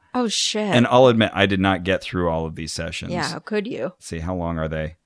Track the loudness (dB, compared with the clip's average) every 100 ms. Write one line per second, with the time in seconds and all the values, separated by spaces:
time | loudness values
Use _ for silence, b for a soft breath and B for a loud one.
0 | _ -4 -2 -2 -2 -2 2 2 4 8
1 | 6 6 2 2 2 2 2 0 0 -2
2 | -2 -2 0 0 -4 -6 -10 -6 -8 -8
3 | -6 -4 -4 -6 -6 -4 -4 -6 -8 -8
4 | -10 -8 -4 -4 -2 -2 -4 -4 -6 -8